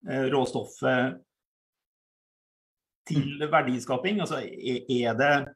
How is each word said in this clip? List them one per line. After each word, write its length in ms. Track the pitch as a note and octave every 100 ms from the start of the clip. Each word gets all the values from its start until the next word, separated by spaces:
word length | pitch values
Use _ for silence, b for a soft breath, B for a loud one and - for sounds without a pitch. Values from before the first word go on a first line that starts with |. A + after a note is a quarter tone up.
| -
eh, 200 | C3+ C3+
råstoffet 840 | C3+ B2 B2 G2+ - C3 B2+ B2+ - _ _ _ _ _ _ _ _ _ _ _ _ _ _ _ _ _ _ -
til 380 | D3 C#3 - D3+
verdiskaping? 720 | D#3 C3 B2+ - B2+ F#3 G#3
Altså, 180 | E3 D3
er, 380 | A#2 C3 A#2+ B2 -
er 300 | B2 A#2 A2+
det 140 | C#3+ C#3+ C3